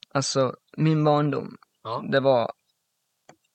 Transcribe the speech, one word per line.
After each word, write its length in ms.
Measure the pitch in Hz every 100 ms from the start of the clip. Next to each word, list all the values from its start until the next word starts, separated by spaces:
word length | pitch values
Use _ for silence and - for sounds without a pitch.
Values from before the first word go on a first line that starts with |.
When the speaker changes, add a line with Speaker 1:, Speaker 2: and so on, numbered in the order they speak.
| -
Speaker 1:
Alltså, 420 | 139 131 135 127 - _ -
min 260 | 156 156
barndom. 540 | 151 147 147 131 104 - _ _
Speaker 2:
Ja. 200 | 110 117 -
Speaker 1:
Det 80 | 139
var 320 | 131 127 113 - _ _ _ _ _ _ _ _ _